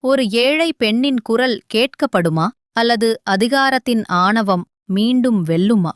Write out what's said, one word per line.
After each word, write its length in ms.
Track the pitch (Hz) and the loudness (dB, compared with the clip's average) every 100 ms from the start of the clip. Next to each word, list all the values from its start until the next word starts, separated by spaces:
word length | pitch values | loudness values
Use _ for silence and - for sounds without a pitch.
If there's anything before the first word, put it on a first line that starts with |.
ஒரு 280 | 254 269 233 | 0 0 0
ஏழை 420 | 226 254 302 330 | 0 0 0 -2
பெண்ணின் 480 | - 220 226 277 262 | -2 -2 0 0 -2
குரல் 380 | - 226 254 233 _ | -2 0 0 -2 _
கேட்கப்படுமா 720 | 220 254 - 277 190 170 160 170 - _ | -2 -2 -2 -2 0 0 0 -2 -6 _
அல்லது 480 | - 233 233 226 220 | -2 0 2 0 -2
அதிகாரத்தின் 800 | - 190 233 269 269 262 - 233 | -2 0 0 2 0 0 -2 -4
ஆணவம் 600 | 214 180 185 220 202 185 - _ | -2 0 2 0 0 -2 -4 _
மீண்டும் 600 | _ 190 220 254 247 220 160 | _ -2 0 2 2 0 0
வெல்லுமா? 440 | 165 196 226 165 | 0 2 2 0